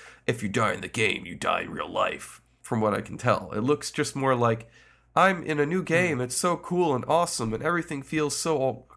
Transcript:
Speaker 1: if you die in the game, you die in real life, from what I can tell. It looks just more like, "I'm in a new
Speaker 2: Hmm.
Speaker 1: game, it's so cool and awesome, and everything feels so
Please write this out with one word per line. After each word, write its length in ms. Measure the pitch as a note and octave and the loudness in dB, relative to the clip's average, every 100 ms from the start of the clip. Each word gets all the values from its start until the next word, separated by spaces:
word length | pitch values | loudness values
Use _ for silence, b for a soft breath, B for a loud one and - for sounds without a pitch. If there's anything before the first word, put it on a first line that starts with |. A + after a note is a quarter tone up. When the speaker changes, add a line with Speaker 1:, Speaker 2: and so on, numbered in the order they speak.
| B B - | B B -6
Speaker 1:
if 140 | A#2 | -4
you 40 | G#2 | -2
die 260 | A#2 G#2+ | 2 0
in 60 | F#2+ | 0
the 60 | F#2 | -6
game, 380 | A#2+ G#2 - F2 | 0 0 0 -6
you 80 | |
die 280 | F2 F2+ F2 | -4 -2 -2
in 80 | E2+ | -4
real 180 | E2 D#2+ | -6 -4
life, 500 | F#2+ G2 - - - _ _ | 0 -2 -2 -12 -16 _ _
from 180 | - A2+ | -4 0
what 140 | G#2+ | 2
I 60 | G2+ | 0
can 180 | - - | -4 -2
tell. 320 | A#2+ G2+ F#2 | 0 0 0
It 100 | G#2 | -4
looks 280 | B2+ D3 - | 0 0 -2
just 240 | - D3 | -4 -4
more 220 | C#3 C3+ B2 | 0 2 4
like, 340 | A#2 A#2 - b b b b D#3+ | 2 0 -6 b b b b 4
"I'm 260 | F#3+ F3+ | 4 4
in 160 | D3+ D3+ | -2 0
a 80 | D3 | 2
new 140 | F#3 | 0
Speaker 2:
Hmm. 40 | E3 | 2
Speaker 1:
game, 340 | E3 F3+ B2+ | 2 2 0
it's 160 | B2 - | -2 0
so 200 | F3+ E3+ | 0 0
cool 380 | - F3+ E3+ | 0 2 2
and 100 | B2+ A#2 | 2 2
awesome, 440 | D#3+ E3+ - A2+ | 2 2 -2 -2
and 100 | A2+ | -2
everything 380 | D3+ F3 D#3+ C#3+ | -2 -2 -4 -8
feels 340 | C3 D#3 D3 - | -4 -2 0 0
so 480 | E3 D3 C3 A2+ - | 0 2 0 -2 -12